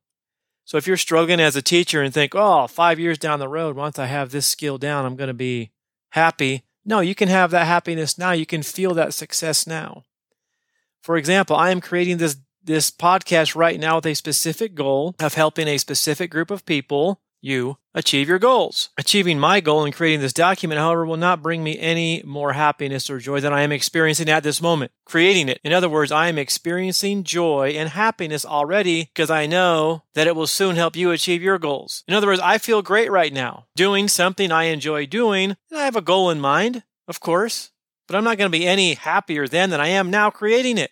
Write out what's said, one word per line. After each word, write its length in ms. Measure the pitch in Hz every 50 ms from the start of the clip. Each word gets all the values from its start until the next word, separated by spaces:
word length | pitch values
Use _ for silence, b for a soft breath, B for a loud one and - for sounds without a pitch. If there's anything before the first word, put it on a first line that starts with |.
| _ _ _ _ _ _ _ _ _ _ _ _ _
So 140 | - - 156
if 80 | 143
you're 100 | 185 185
struggling 440 | 170 - - 165 160 170 165 180 170
as 160 | 160 151 135
a 40 | 143
teacher 400 | 131 - 175 170 175 - - 151
and 140 | 139 139 127
think, 180 | 151 147 139 -
"Oh, 320 | 190 214 208 180 156 127 117
five 300 | - - 170 170 165 156
years 200 | 165 170 165 147
down 200 | - 160 151 143
the 100 | 139 131
road, 280 | 143 160 165 156 139
once 220 | 135 143 151 147 -
I 80 | 139
have 240 | 123 135 143 139 127
this 160 | 131 143 135
skill 320 | - - - 151 147 139 131
down, 260 | 135 143 147 143 135
I'm 120 | 127 127
gonna 180 | 131 139 131 127
be 380 | 120 131 127 123 120 117 107 _ _ _ _ _ _ _ _ -
happy." 520 | 156 160 165 160 - 151 131 131 135 - _ _ _ _
No, 180 | 202 220 214
you 140 | 180 175 196
can 140 | - 208 185
have 220 | 185 190 185 170
that 160 | 165 175 170
happiness 500 | 160 175 175 - - 170 160 156 139 -
now. 160 | - 175 185 180
You 140 | 170 160
can 160 | - - 160 147
feel 320 | - - - 185 185 180
that 180 | 165 156 - 151
success 540 | - 156 - - - - 160 151 - -
now. 380 | - 160 160 156 - - - _ _ _ _ _ _ _ _ _ _ _ _ _ _ _ _ _ _ _ _ _
For 160 | - 170 165
example, 360 | 143 151 180 196 196 - 156
I 160 | 147 160 180
am 120 | 185 180 175
creating 340 | - 175 175 180 180 180
this, 220 | 170 165 160 139 139 _ _ _ _ _
this 260 | 165 156 156 147 -
podcast 640 | - _ - 175 185 190 - - 180 165 156 147 -
right 240 | 160 165 170 170 180
now 180 | 151 160 160
with 100 | 165 156
a 80 | 165 151
specific 600 | 147 - 160 143 - - 170 156 - 226 220 185
goal 400 | 156 143 135 135 135 147 175 180 _
of 140 | 160 151 -
helping 340 | - 160 156 - - 160 151
a 80 | 147
specific 540 | 139 - - 143 - - - 151 - 185 175
group 200 | - 156 170 -
of 140 | 202 190 -
people, 560 | - 165 143 135 _ 147 143 151 180 196 - _ _ _ _ -
you, 360 | 135 135 127 123 123 139 - _ _ _
achieve 340 | 160 156 - - 139 139 147
your 100 | 180 185
goals. 520 | 196 247 262 233 175 - - - - - _ -
Achieving 400 | 139 - - 208 190 180 165 143
my 220 | 143 160 190 202
goal 260 | 175 151 151 156 151
in 60 | 147 139
creating 280 | - 170 160 156 151
this 140 | 135 135 123
document, 440 | 151 165 180 190 185 - 170 156 147
however, 280 | 156 165 170 170 165
will 100 | 160 160
not 260 | 160 170 180 180 165 143
bring 220 | 160 165 165 160
me 140 | 156 151 -
any 440 | 160 160 165 165 170 165 165 170 -
more 300 | 147 139 147 143 143 131
happiness 560 | 143 151 147 143 - 151 139 135 135 - -
or 100 | 143 131
joy 220 | 120 135 139 143
than 140 | 135 147 143
I 80 | 143 147
am 100 | 147 147
experiencing 560 | 131 - - - 165 160 156 151 147 165 156
at 140 | 151 160 147
this 180 | 151 143 -
moment, 320 | 165 170 170 151 131 - _ _ _
creating 420 | _ - 165 170 190 202 185 156 131
it. 100 | 127 - _
In 80 | 147 160
other 160 | 185 180 175
words, 240 | 151 156 151 135 151
I 160 | 151 160 175
am 80 | 165
experiencing 880 | 151 139 131 - - - 165 175 180 185 185 180 - - 196 202 202 185
joy 460 | - - 175 175 165 151 139 135 135
and 180 | 147 151 156 160
happiness 560 | 143 180 214 226 220 - 180 156 151 147 -
already 640 | - 156 147 147 147 180 208 202 180 170 165 165 - _
'cause 160 | - 165 151
I 160 | 160 156 151
know 560 | 151 165 180 185 180 170 160 156 156 165 160 _ _ _
that 140 | 151 156
it 100 | 165 170
will 100 | 160 160
soon 300 | 147 - - 196 190 180
help 200 | 165 170 165 160
you 160 | 160 180 180 170
achieve 300 | 156 - - 180 175 170
your 160 | 190 196 185
goals. 460 | 160 147 143 131 - - - - -
In 60 | - 175
other 140 | 214 208
words, 160 | 202 196 185 180
I 140 | 175 202 220
feel 240 | - - 226 214 196
great 280 | - 185 214 233 226
right 220 | 202 185 170 151 139
now 320 | 135 127 120 - - - _ _
doing 320 | 151 180 196 202 196 202
something 460 | 208 - - 175 185 190 - 202 185 160
I 120 | 160 165
enjoy 420 | 165 160 151 131 151 156 147 147
doing, 500 | 139 143 214 240 220 202 190 190 196 196 - _ _
and 100 | 320 311
I 60 | 285
have 100 | 277 240
a 60 | 226 175
goal 260 | 151 180 190 185 180
in 120 | 165 151
mind, 420 | 143 139 139 156 196 233 247 233 - _ _ _ _ -
of 120 | 170 -
course, 500 | - - 165 180 208 226 - - - - _ _ _ _ _ _ _
but 100 | _ 165
I'm 80 | 196 220
not 120 | 233 226
gonna 140 | 196 202 196
be 160 | 165 160 170
any 260 | 180 185 196 190 175 151
happier 540 | - - 156 165 190 196 - 165 147 143 131
then 220 | 135 165 185 196
than 100 | 175 147
I 80 | 143 160
am 220 | 185 196 196 175
now 180 | 185 208 208 214
creating 480 | 202 - 214 208 226 240 262 254 240
it. 140 | 208 147 -